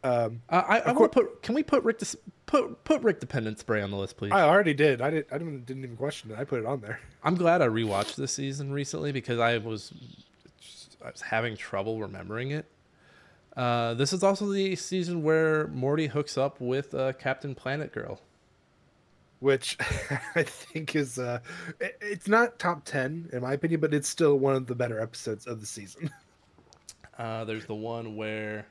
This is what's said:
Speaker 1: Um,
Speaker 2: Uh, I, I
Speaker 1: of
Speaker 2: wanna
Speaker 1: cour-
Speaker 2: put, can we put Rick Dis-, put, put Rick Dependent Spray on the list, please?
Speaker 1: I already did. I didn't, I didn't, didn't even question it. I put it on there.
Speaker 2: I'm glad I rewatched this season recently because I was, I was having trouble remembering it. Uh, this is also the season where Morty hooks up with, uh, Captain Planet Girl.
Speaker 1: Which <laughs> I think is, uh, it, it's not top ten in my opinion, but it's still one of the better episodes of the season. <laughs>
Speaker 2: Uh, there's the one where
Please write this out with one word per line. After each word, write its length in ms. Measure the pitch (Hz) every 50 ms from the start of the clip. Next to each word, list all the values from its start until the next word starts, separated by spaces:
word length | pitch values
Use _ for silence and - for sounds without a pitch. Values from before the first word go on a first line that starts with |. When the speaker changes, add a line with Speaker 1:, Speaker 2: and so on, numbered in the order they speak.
Speaker 1:
Um, 400 | - 131 123 120 117 113 113 117 - -
Speaker 2:
Uh, 120 | 165 180 - -
I, 80 | 202
I 20 | 233
Speaker 1:
of 60 | - 233 247
Speaker 2:
wanna 20 | 277
Speaker 1:
cour- 100 | - -
Speaker 2:
put, 340 | - 262 214 - - -
can 120 | - - 226
we 80 | 294
put 200 | 294 - - 262
Rick 160 | 240 226 220 -
Dis-, 180 | 202 - - - _ 208 - _ _
put, 400 | - - 285 - - - - _
put 160 | - 320 277
Rick 180 | 233 220 180 -
Dependent 380 | - - - 135 110 110 107 -
Spray 220 | - - 113 107
on 100 | 101 98
the 60 | 101
list, 220 | 98 98 95 - -
please? 140 | 98 104
Speaker 1:
I 100 | - -
already 320 | 170 151 170 196 208 165 147
did. 260 | 135 151 151 131 117
I 80 | 123 143
didn't, 180 | 160 156 143 -
I 60 | 131 147
didn't, 260 | 170 165 147 131 120
didn't 180 | 120 131 135
even 140 | 131 123 117
question 340 | 113 127 147 - - - 110
it. 80 | 110 107
I 60 | 139
put 160 | 135 139 120
it 60 | 107
on 140 | 117 139 131
there. 200 | 104 104 110 - - - - _
Speaker 2:
I'm 120 | - 147 180
glad 260 | 175 175 170 170 180
I 60 | 147 120
rewatched 480 | 107 113 117 107 98 98 - - -
this 160 | - 139 131
season 380 | - - 139 139 135 143 143 139
recently 420 | 139 143 143 139 - 156 151 147
because 260 | 135 131 113 - 120 117
I 180 | 117 117 120 113
was, 360 | 107 113 110 104 - - - - 123 120 - - - _ _ _ _ - _ _ - - - - - - - _
I 80 | - -
was 120 | - -
having 340 | - - 113 110 117 120 107
trouble 440 | - - - - 98 98 110 113 110
remembering 500 | 107 95 95 95 92 92 107 117 127 135
it. 160 | 143 156 - _ _ _ _ _ _ _ _ _ - - - - _ _ _ _ -
Uh, 380 | - 127 120 120 120 117 117 117
this 180 | 117 139 139
is 100 | 190 185
also 280 | 190 196 196 196 208 202
the 260 | 196 196 196 190 185
season 460 | - - - 185 185 175 170 180 170
where 460 | 151 156 160 160 160 160 156 156 156 156
Morty 400 | 151 131 127 139 147 156 160 143
hooks 280 | - 147 143 - -
up 240 | 135 131 139 - -
with, 320 | 123 120 127 135 139 -
uh, 220 | - 135 131 135 131
Captain 400 | 131 - 131 135 - - 143 131
Planet 360 | - - 127 135 151 151 -
Girl. 280 | - - - - - - _ _ _ _ _ _ _ _ _ _ _ _ _ _ _ _ _ _ _ _ _ _ _ _
Speaker 1:
Which 380 | 127 139 135 131 - - - -
<laughs> 560 | 131 - - - - - 139 123 - - -
I 80 | 170
think 520 | 156 - - - - - - 160 160 139 -
is, 220 | 156 143 131 120 127
uh, 200 | 123 120 120 120 - - 170 170 - - 160 _
it, 160 | 165 196 - -
it's 260 | 202 208 208 175 - 196
not 300 | 208 226 240 233 233 -
top 260 | - 180 175 151 -
ten 440 | - - 143 131 131 156 170 170 165
in 80 | - 123
my 120 | 123 127 139
opinion, 260 | 143 - 165 165 160
but 140 | 151 156 151
it's 140 | 147 135 -
still 280 | - - 170 147 147
one 180 | 135 131 139 135
of 120 | 135 131
the 80 | 120 123
better 260 | 120 123 117 113 107
episodes 460 | 113 117 - - - 123 110 107 -
of 140 | 123 117 110
the 60 | 104
season. 440 | - - 110 101 95 - - 170 147 -
<laughs> 60 | - _ _ _ _ _ _ _ - _ _ - _ _ - - _ - - -
Speaker 2:
Uh, 280 | - 117 113 113 113 113
there's 200 | 107 110 110 107
the 80 | - 110
one 400 | 107 110 117 117 117 117 110 107
where 500 | 107 110 107 107 107 107 107 107 107 107 -